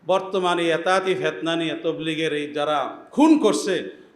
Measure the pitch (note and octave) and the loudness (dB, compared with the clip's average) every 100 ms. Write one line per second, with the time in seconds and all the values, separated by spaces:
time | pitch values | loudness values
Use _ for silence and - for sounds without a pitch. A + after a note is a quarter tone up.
0 | E3 F#3+ F#3+ F#3+ F3+ F3 E3+ D#3+ E3+ F#3+ | 0 -2 0 -2 0 0 2 0 2 0
1 | F#3+ F#3 D3+ D3+ D#3+ E3 D#3+ D3 E3 D3+ | 2 0 -2 -4 -4 -2 -2 -4 -4 -4
2 | D#3+ D#3 D#3+ D3 D3 D3 D3 D3 B2 G#2 | -4 -2 -2 -2 -6 -4 -2 0 -2 -8
3 | - - D#4 D#4 G#3+ - G#3 E3+ G#2+ - | -8 4 6 6 4 2 -2 -2 -4 -14
4 | - | -20